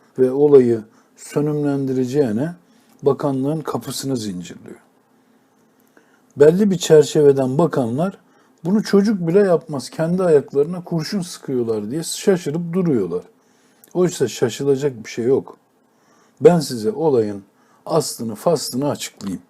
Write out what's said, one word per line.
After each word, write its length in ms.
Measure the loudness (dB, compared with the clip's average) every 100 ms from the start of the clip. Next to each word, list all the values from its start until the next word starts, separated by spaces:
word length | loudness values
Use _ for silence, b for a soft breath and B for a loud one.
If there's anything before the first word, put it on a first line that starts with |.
| _ 0
ve 120 | 0
olayı 520 | 4 6 8 6 0 -4 b b _
sönümlendireceğine 1400 | -8 -4 -2 -2 -2 -2 -2 -2 -2 0 0 -2 -4 -8 _ b b b
bakanlığın 600 | -2 0 -2 -2 -2 -4
kapısını 560 | -6 -8 -8 -10 -6 -6
zincirliyor. 640 | -6 -10 -12 -18 -20 -20 _ _ _ _ _ _ _ _ _ _ _ b b b b 4
Belli 340 | 4 6 2
bir 60 | 0
çerçeveden 800 | 4 4 6 4 4 4 0 0
bakanlar 600 | 0 0 -2 -2 -4 -6 b b b b -2
bunu 180 | -2
çocuk 440 | 2 2 2 0 0
bile 120 | 2
yapmaz, 500 | 4 2 -2 -8 -8
kendi 340 | -6 -2 0
ayaklarına 600 | 4 4 2 -2 -2 -4
kurşun 380 | -6 -6 -4 -6
sıkıyorlar 720 | -6 -10 -6 -4 -2 -4 -4
diye 120 | -8
şaşırıp 720 | -8 -4 0 0 -2 -6 -4
duruyorlar. 500 | -2 0 0 -2 -6 -10 _ b b b b b
Oysa 340 | -2 -2 0 -4
şaşılacak 760 | -2 -4 -2 -2 0 -2 -6 -10
bir 40 |
şey 160 | -4 0
yok. 320 | 0 -2 -16 _ _ _ b b b b _
Ben 180 | 6 6
size 320 | 0 -4 -4
olayın 520 | -2 0 0 -2 -6 -16 b b b -4
aslını 500 | -4 -4 -8 -10 -2
faslını 540 | 0 0 -2 -6 -4
açıklayayım. 520 | -4 -8 -12 -10 -10